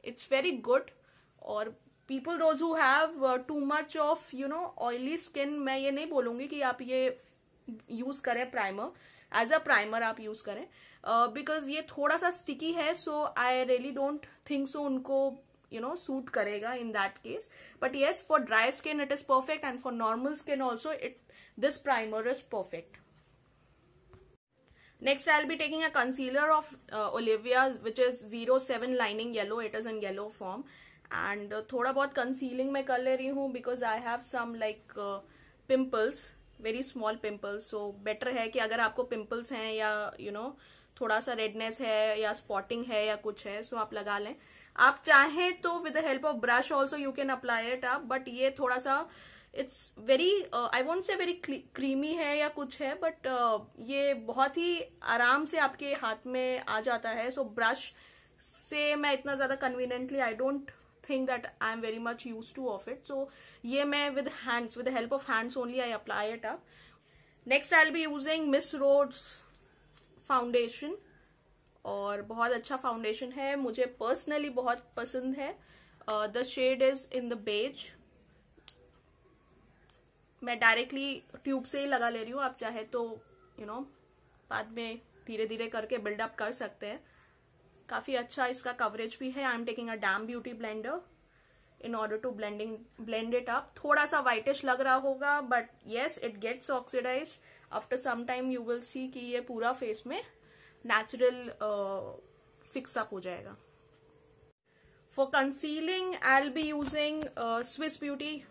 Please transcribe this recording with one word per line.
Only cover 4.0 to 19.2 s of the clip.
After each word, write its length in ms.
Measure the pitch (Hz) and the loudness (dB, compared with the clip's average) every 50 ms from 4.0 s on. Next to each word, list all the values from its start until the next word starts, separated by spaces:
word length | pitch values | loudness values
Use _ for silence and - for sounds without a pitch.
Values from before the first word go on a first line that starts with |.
| 294 294 330 330 - - - | 4 4 2 0 -2 -10 -6
you 160 | 254 277 277 302 | -6 -4 -4 -2
know, 140 | 330 359 - - - | -4 -4 -6 -6 -4
oily 360 | - 240 240 247 254 277 320 330 - | -2 -2 -2 -2 -2 -2 -2 -4 -4
skin, 200 | - - 285 277 | -4 -2 -2 -2
मैं 300 | 285 294 294 277 269 269 269 | -2 -2 -2 -2 -2 0 0
ये 120 | 269 277 | 0 0
नहीं 160 | 277 285 311 | 0 0 -4
बोलूँगी 400 | 320 320 269 247 233 233 240 277 | 0 0 0 0 0 -2 -4 -6
कि 140 | 294 311 285 | -6 -4 0
आप 200 | 277 254 254 262 | 0 0 0 -2
ये 380 | 254 247 254 262 262 254 254 - - - _ _ _ _ _ _ _ - 226 214 - - | -4 -2 0 2 2 2 0 -2 -14 -20 _ _ _ _ _ _ _ -16 -16 -14 -12 -10
यूज़ 300 | 233 226 247 262 277 269 | -8 -6 -4 -6 -6 -2
करें 300 | - 269 233 233 254 254 | -2 0 0 0 -2 -2
प्राइमर, 400 | 277 240 208 196 190 202 233 349 - - - - - - - _ - | -2 -2 -2 0 -2 -4 -6 -8 -10 -14 -20 -20 -20 -20 -14 _ 2
as 160 | 214 233 226 | 2 4 4
a 80 | 214 214 | 4 2
primer 420 | 208 285 262 208 208 214 220 226 | 4 4 4 4 4 2 0 0
आप 180 | 233 220 220 220 | 0 0 -2 -2
यूज़ 240 | 220 214 220 214 - | -6 -8 -8 -8 -8
करें, 240 | 214 202 220 339 - - - - - - - - | -8 -8 -8 -10 -14 -16 -20 -20 -20 -20 -8 0
uh, 280 | - 226 233 240 233 220 | 2 6 6 6 4 2
because 320 | 285 285 311 311 311 285 269 | -4 -2 -2 -2 -2 -2 -2
ये 120 | 294 311 | -4 -4
थोड़ा 360 | 311 - - 294 285 294 311 | -6 -6 -4 2 4 4 4
सा 140 | 339 359 349 | 4 4 0
स्टिकी 400 | 349 - - - 277 - 311 330 | 0 0 -6 -6 -6 -4 -2 -2
है, 240 | 339 339 294 302 349 | 0 0 0 0 0
so 320 | - - 320 302 302 302 - - | -2 -4 -4 -2 0 -2 -2 0
I 280 | - 247 247 254 254 254 | 2 2 4 4 4 4
really 280 | 247 254 247 247 285 254 | 4 2 2 2 -4 -2
don't 280 | 277 269 285 294 294 - - - _ _ - | 0 0 0 0 -4 -8 -14 -20 _ _ -2
think 180 | 294 269 277 269 | 0 0 0 -2
so 60 | - | -2
उनको, 600 | 294 294 285 262 254 262 - 269 269 277 269 269 269 - _ _ _ _ _ - | -2 0 0 0 -2 0 0 2 2 2 2 0 -4 -18 _ _ _ _ _ -8
you 100 | 226 233 | -6 -4
know, 120 | 262 320 | -4 -4
सूट 340 | 349 - - 262 269 254 - | -6 -4 -4 -4 -4 -4 -2
करेगा 440 | - 233 202 202 208 202 208 233 254 | 0 0 0 0 -2 -4 -4 -4 -6
in 180 | 247 240 226 | -4 -6 -4
that 240 | 214 208 196 196 - - - | 0 0 0 -2 -2 -8 -10
case। 200 | - - 440 - - - - - - - - - | -10 -8 -8 -10 -12 -20 -20 -20 -20 -8 -2 -2
But 120 | 262 269 | -2 2
yes, 240 | 277 277 311 381 - | 4 2 4 2 0
for 180 | - - 311 294 254 - | 2 2 2 4 4 4
dry 160 | 220 220 226 254 | 4 6 6 4
skin 340 | 269 - - 311 302 294 285 | 2 0 -2 -2 -2 -2 0
it 80 | 277 285 | 0 -2
is 100 | 285 | -4